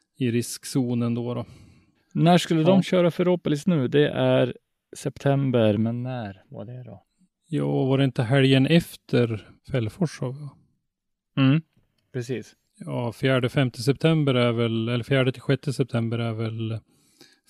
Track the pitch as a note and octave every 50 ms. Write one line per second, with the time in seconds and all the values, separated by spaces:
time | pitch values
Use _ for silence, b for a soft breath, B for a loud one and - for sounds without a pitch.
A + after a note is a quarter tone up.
0 | _ _ _ _ C3+ A#2+ A2+ A#2+ A#2 - - - - - - C#3+ B2+ A#2+ B2 A#2
1 | A#2+ A#2 A#2+ A#2+ A#2 A#2+ A#2+ B2 A#2+ b b b b b b b b b b b
2 | b b _ - D3+ E3 F3+ E3+ - - F3 D#3+ D#3 E3+ F#3+ F#3+ F3 - - F#3
3 | F3 E3+ - - F3+ F3+ F3+ E3+ - - D3+ C#3+ - G3 F3 D3+ B2+ B2 - D3
4 | D3 - - B2+ C3 C3 B2+ C3 C3 B2 - - _ _ _ _ _ _ - -
5 | - B2+ - - - C#3 C#3 C#3 C#3 C3+ B2 A#2+ A2 G#2+ G#2 G#2 A2 A2+ A#2 A#2+
6 | B2 B2+ C3 B2 A2+ G2+ F#2+ - _ _ C3+ A#2 G#2+ G#2 B2 B2+ B2 A#2 G#2 -
7 | _ _ _ _ _ _ _ _ _ _ D#3 C#3+ C#3+ C#3+ C#3+ C#3+ C#3 C3 C3+ C3+
8 | C#3 C3+ - - B2+ G#2+ C3+ C#3 C3 C3+ C3+ C3+ C3 C#3 D#3+ E3+ E3+ - - -
9 | _ - - B2+ A#2+ A2+ A2+ G2+ - - - _ _ - - C3 A2+ G#2 - -
10 | F3+ D3 - - C3+ B2+ C3 C#3+ D3+ C#3 - _ _ _ _ _ _ _ _ _
11 | _ _ _ _ _ _ _ - C3+ C3 C#3 D#3+ D#3+ _ _ _ _ _ _ _
12 | _ _ _ C3 A#2+ A#2+ C3 A2 G#2+ - _ _ _ _ _ _ F3 E3 C#3 C3
13 | A#2+ A#2 G#2+ - - C3 C3+ B2+ A#2+ A#2+ - D3+ C3+ B2 - - A2+ C#3 C3 -
14 | - D#3+ E3 D#3+ D3 C#3 B2+ B2 A#2+ A#2+ A#2 A#2 A#2 A#2 A2+ A2+ A2+ A2+ A#2+ A#2+
15 | A2+ - C#3 C3+ B2+ C3 C3 - - - C#3 C3 - D3 B2+ - C3+ - - A#2+
16 | A#2 A2+ A#2 A#2 A#2 A#2 A2 A2 A2+ A2 A2 A2 A2+ A2 A2+ A2 - b b b
17 | b b b b b b b b b _